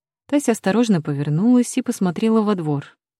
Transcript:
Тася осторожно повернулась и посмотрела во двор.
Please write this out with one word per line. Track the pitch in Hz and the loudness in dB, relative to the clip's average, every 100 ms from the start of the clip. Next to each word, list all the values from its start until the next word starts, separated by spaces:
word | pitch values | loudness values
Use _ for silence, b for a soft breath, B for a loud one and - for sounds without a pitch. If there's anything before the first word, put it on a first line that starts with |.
| _ _ - | _ _ -4
Тася | 285 262 | -2 0
осторожно | 220 190 208 233 180 | -2 0 0 2 0
повернулась | 151 143 147 151 226 247 233 - | 0 -4 -2 0 4 4 2 -4
и | |
посмотрела | 247 - 185 160 220 226 | -4 -2 -2 0 0 2
во | 208 | 0
двор. | 196 151 143 - _ _ | -2 -2 -4 -6 _ _